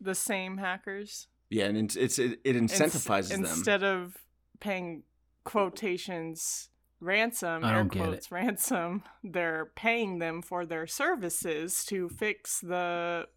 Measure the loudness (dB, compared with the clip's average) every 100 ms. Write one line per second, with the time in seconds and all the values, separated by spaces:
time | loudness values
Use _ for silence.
0 | -4 -2 0 -2 -2 -4 -4 -4 -6 -10
1 | -10 -12 -16 _ -2 2 2 2 2 2
2 | 2 4 2 2 2 4 4 6 4 2
3 | 2 2 2 0 0 0 2 2 4 0
4 | -2 -10 -20 _ _ -8 -4 -2 -4 -8
5 | -14 _ _ _ -2 2 2 0 -2 -2
6 | -2 -6 -6 -6 -4 -6 -8 _ _ -8
7 | 0 2 2 0 -2 0 2 4 4 2
8 | 0 -2 -6 -2 0 0 0 0 0 -4
9 | -6 -12 -6 0 0 0 -4 -2 2 2
10 | 2 0 -2 -4 -4 -4 -4 -4 -4 0
11 | 2 2 0 -2 -2 -2 -2 -2 -2 -2
12 | -2 -2 -2 -2 -4 -4 -2 -2 0 0
13 | -2 -2 -4